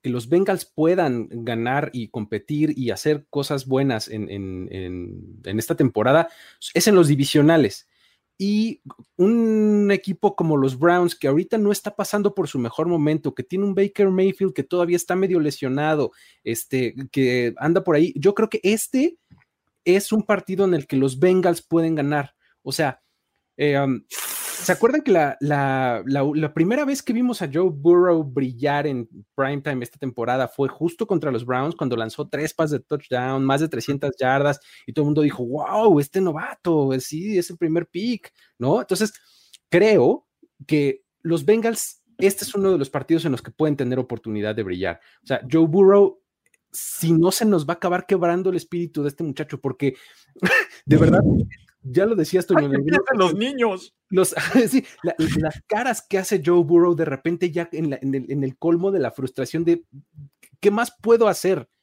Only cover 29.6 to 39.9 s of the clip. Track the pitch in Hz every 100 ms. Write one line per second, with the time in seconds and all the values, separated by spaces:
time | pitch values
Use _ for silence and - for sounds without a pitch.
29.6 | 143 131 120 _ 135 117 117 127 123 -
30.6 | 135 - 170 - 220 175 151 123 123 127
31.6 | 143 160 135 117 110 - 98 135 156 -
32.6 | 156 143 _ 147 _ 123 127 135 135 139
33.6 | 160 127 127 139 143 127 127 135 143 143
34.6 | _ - - 123 147 151 147 - 120 143
35.6 | - 214 220 151 143 190 185 151 - -
36.6 | 175 156 135 131 - 156 202 196 175 175
37.6 | 165 165 170 170 226 226 - _ _ _
38.6 | 123 208 247 180 214 - _ _ _ -
39.6 | _ 170 214